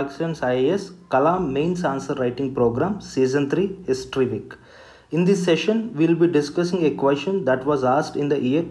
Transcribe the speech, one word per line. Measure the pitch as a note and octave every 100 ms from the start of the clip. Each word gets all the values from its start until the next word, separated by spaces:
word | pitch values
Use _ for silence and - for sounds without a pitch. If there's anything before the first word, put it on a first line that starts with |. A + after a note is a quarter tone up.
Excellence | C#3 - E3 D#3
I | B2+
A | B2+ C3+
S | G3 - - -
Kalam | C3 D3+ F#3 D#3+
Mains | C3+ E3 F3+
Answer | D#3 C3+ C3
Writing | C#3 A#2+ A#2+ C#3
Program | - A#2+ A#2 E3+ G#3
Season | - - C3 C#3+ C#3
three | D#3+ G3 - -
History | B2+ - C3+ B2
Week. | G#2+ - - - - - - _
In | D#3
this | F3+ G3
session, | - A#3 - A3+ A3
we'll | D3 E3 E3
be | E3+
discussing | D3 C#3+ - F3 F#3
a | D#3
question | - C#3 C#3+ - G3
that | C3 C3
was | C3+ C#3+
asked | B2+ C#3 - -
in | D3
the | C#3
year | B2 D3 E3+